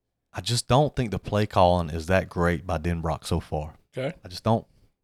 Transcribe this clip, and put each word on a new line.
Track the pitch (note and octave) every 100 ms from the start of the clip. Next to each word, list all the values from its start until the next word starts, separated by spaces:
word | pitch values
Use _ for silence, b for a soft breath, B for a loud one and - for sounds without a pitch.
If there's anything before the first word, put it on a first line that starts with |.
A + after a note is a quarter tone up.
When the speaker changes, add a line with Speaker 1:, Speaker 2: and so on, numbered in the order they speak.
| _ _ _
Speaker 1:
I | -
just | F#2 A#2+ -
don't | B2 D3+ -
think | A#2
the | F#2
play | - G#2 G#2+
calling | G#2 F2+ F2+ E2+
is | E2 D#2+
that | F#2 F2
great | F2+ F2 E2+ F#2
by | E2
Denbrock | E2+ E2+ E2 D#2 -
so | E2+
far. | - D#2+ D2+ - _ -
Speaker 2:
Okay. | C3+ -
Speaker 1:
I | F#2+
just | F2+
don't, | A2 A2+ - _ _ _